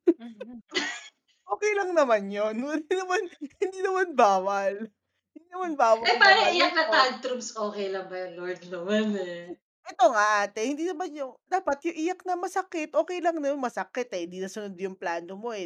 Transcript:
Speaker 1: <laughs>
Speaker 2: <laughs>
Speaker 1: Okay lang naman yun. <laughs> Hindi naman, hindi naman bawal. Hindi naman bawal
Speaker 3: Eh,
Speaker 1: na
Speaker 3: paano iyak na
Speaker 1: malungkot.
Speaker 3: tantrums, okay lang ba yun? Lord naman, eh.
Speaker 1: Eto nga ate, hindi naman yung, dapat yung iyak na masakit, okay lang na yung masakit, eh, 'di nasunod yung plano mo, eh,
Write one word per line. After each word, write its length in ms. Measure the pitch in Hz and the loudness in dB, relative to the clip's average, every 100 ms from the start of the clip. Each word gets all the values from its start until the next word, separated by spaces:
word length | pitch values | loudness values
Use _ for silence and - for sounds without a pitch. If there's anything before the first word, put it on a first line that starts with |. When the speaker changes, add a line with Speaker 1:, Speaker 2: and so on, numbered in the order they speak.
| - 349 | 2 0
Speaker 1:
<laughs> 460 | 233 208 226 240 - | 0 -16 -16 -16 -8
Speaker 2:
<laughs> 600 | 294 294 - - _ _ _ - | -6 -4 -8 -14 _ _ _ -6
Speaker 1:
Okay 200 | 403 415 403 | -2 0 0
lang 140 | 370 339 | 2 4
naman 320 | 262 220 196 | 4 4 2
yun. 240 | 202 214 220 | -2 -2 -2
<laughs> 40 | |
Hindi 320 | 277 311 311 381 | -4 -4 -2 -2
naman, 260 | 370 370 359 - 285 - | 0 -2 -2 -8 -12 -4
hindi 180 | 381 381 | -4 -2
naman 240 | 381 370 359 254 | -2 0 0 4
bawal. 680 | 208 190 190 196 196 202 220 _ _ _ _ 302 | 6 6 0 -2 -2 -4 -10 _ _ _ _ -20
Hindi 120 | 339 | _
naman 200 | 359 359 285 | -8 -4 4
bawal 300 | 233 226 359 | 6 6 4
Speaker 3:
Eh, 60 | 453 | 6
Speaker 1:
na 80 | |
Speaker 3:
paano 180 | 403 381 - 349 | 8 8 6 4
iyak 160 | 330 330 | 2 2
na 100 | 262 | 2
Speaker 1:
malungkot. 80 | 277 | 4
Speaker 3:
tantrums, 540 | 254 214 254 247 - 220 208 | 4 2 -4 -6 -6 -6 -6
okay 220 | 202 196 | -4 -4
lang 160 | 190 175 | -6 -6
ba 80 | 185 | -10
yun? 100 | 185 175 | -10 -8
Lord 220 | 180 180 180 | -8 -8 -10
naman, 360 | 180 180 214 214 202 | -8 -2 0 0 -2
eh. 400 | 180 175 175 - _ _ - | -6 -8 -12 -16 _ _ -10
Speaker 1:
Eto 240 | - 339 | 2 4
nga 320 | 220 208 208 | 6 4 2
ate, 160 | 202 214 240 | 0 -2 -4
hindi 160 | 294 | -2
naman 240 | 339 311 370 294 | -4 -4 -6 -8
yung, 160 | 262 - - | -10 -12 -4
dapat 320 | 370 359 277 339 | -2 0 -2 -2
yung 80 | - | -4
iyak 240 | 330 359 370 | -4 -4 -4
na 80 | 359 | -4
masakit, 560 | 359 381 370 330 302 | -4 -4 -4 -6 -2
okay 320 | 302 320 359 | -2 -2 0
lang 160 | 339 330 | -2 0
na 160 | 277 285 | -2 -2
yung 80 | |
masakit, 480 | 247 - 185 254 247 | -4 -6 -8 -6 -6
eh, 160 | 185 170 | -6 -8
'di 160 | 185 | -8
nasunod 320 | 185 220 208 175 | -8 -8 -10 -8
yung 240 | 190 190 | -8 -6
plano 400 | 185 170 175 190 | -6 -6 -6 -10
mo, 160 | 240 | -8
eh, 100 | 208 | -8